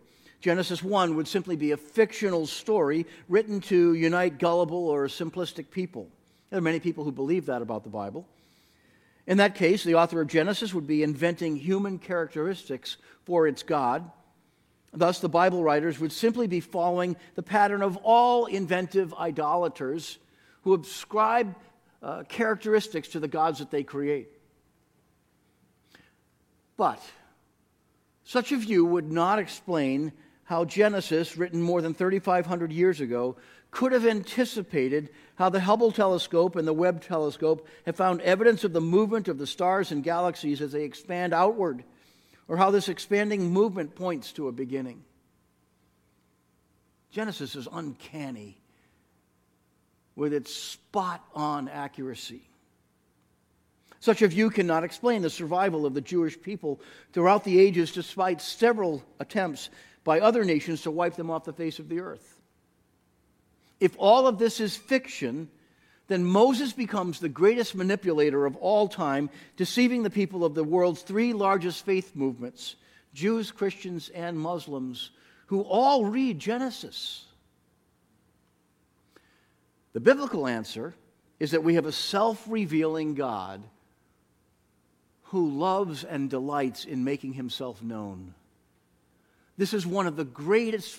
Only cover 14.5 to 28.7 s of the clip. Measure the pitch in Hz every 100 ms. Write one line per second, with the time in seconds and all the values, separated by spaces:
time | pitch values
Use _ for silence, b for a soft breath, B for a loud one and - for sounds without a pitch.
14.5 | _ _ _ _ - 175 180 170 170 185
15.5 | 180 160 147 165 143 160 - 226 240 226
16.5 | 175 - 185 175 175 180 175 B - 175
17.5 | 208 202 202 196 190 220 233 240 240 233
18.5 | 196 175 180 180 190 175 - 170 151 151
19.5 | 170 170 131 131 160 - - b b b
20.5 | b 190 190 - - - 214 220 233 214
21.5 | 180 b b b b 147 - - - 220
22.5 | 214 214 214 214 160 - 165 151 160 160
23.5 | 143 143 147 139 143 143 143 - _ _
24.5 | _ _ _ _ _ _ _ _ _ _
25.5 | _ _ _ _ b b b b _ _
26.5 | _ _ - 180 104 - - _ _ _
27.5 | _ _ _ _ _ _ _ - 247 240
28.5 | 277 220